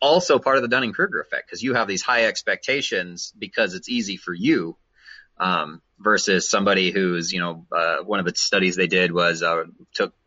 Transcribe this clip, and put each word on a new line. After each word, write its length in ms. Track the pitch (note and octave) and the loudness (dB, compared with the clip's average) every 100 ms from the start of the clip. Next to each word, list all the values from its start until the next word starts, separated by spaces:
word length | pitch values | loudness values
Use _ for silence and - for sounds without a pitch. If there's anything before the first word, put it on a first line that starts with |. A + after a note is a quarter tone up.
also 380 | C#3 E3+ F3+ C#3 | 4 4 4 2
part 160 | - C3+ | 4 2
of 40 | |
the 80 | A#2+ | 2
Dunning-Kruger 500 | B2 A#2+ G2+ G2+ E2 | 0 0 -2 -2 -4
effect 280 | - C2 - | -6 -8 -8
'cause 120 | F2+ | -6
you 120 | C3 | -2
have 140 | B2 G#2 | 0 0
these 140 | F#2 | -2
high 240 | - A#2+ A2+ | 0 2 2
expectations 1080 | G2 - F#2+ - C#3 - G2+ F2 F2 - - | 0 -4 -4 -2 -2 -2 -4 -4 -10 -14 -12
because 360 | G#2 - G#2 F2+ | -8 -2 -2 -2
it's 140 | - | -6
easy 260 | A#2+ G2+ F#2 | -4 -4 -8
for 160 | - | -8
you, 440 | F2 A#2 C#3+ E2 - _ _ - - _ - | -2 0 2 0 -8 _ _ -20 -20 _ -4
um, 440 | F#2 F2 D2+ D#2+ _ _ | 0 0 -2 -10 _ _
versus 500 | G2+ G2+ - F#2 - | 0 2 2 0 2
somebody 420 | G#2 G2 G2 F2+ | 2 4 4 2
who's, 420 | F#2+ F#2 F2 E2+ | 2 0 0 -4
you 60 | F#2 | -4
know, 260 | F2 E2+ E2+ | -6 -8 -6
uh, 260 | E2+ E2 D#2+ | -2 0 -2
one 160 | F#2+ G2+ | -2 -2
of 60 | F2+ | -2
the 80 | - | -2
studies 400 | - G2+ F#2 F2 | -2 0 0 0
they 120 | F2+ | 0
did 240 | F#2 F2+ | 2 2
was, 320 | E2+ E2+ E2+ | 2 0 0
uh, 220 | E2+ E2 E2 - - | -2 -2 -4 -12 -12
took, 200 | - G2 - | -4 -4 -6